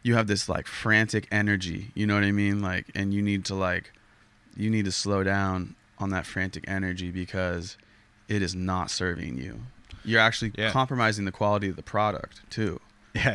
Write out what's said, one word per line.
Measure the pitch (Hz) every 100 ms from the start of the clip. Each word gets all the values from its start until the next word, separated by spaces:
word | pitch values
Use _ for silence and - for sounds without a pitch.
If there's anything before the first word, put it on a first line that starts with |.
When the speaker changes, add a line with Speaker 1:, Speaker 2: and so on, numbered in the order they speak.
Speaker 1:
you | 120 117
have | 104
this, | 101 -
like, | - -
frantic | - 113 110 110 110 -
energy, | 107 104 101 90 85 104 -
you | 104
know | 104
what | 101
I |
mean? | 101 101 101
Like, | 98 92 -
and | 98 98
you | 101
need | 101 101 95
to, | 95
like, | 92 90 - - _ _ _ _ _ -
you | 107
need | 110 98
to |
slow | - 101 98
down | 95 98 95 92 90 - _ -
on | 98
that | 92 -
frantic | 95 95 85 -
energy | 95 92 90 90
because | 90 90 95 92 87 87 - - - _ _ -
it | 104
is | 87
not | 92 92 92 -
serving | - 92 85 - 64
you. | 78 113 123 - - - 110
You're | 113
actually | 110 - 113 101
Speaker 2:
Yeah. | 107
Speaker 1:
compromising | 123 131 127 110 104 98
the |
quality | - 104 104 101
of | 87
the |
product | - 104 107 87 - - -
too. | - 104 71 - _ - 110
Speaker 2:
Yeah, | 135